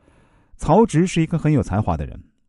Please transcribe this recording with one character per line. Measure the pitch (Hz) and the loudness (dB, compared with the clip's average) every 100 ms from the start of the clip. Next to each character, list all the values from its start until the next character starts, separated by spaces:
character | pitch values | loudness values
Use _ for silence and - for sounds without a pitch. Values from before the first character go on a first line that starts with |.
| _ _ _ _ _ - | _ _ _ _ _ -8
曹 | - 170 226 | 2 4 4
植 | 147 180 | 2 0
是 | - | 0
一 | 160 | -2
个 | 165 | -2
很 | 151 | 0
有 | 147 | 0
才 | - 98 | 0 -2
华 | 107 80 | -2 -4
的 | 67 | -8
人， | - - _ | -14 -20 _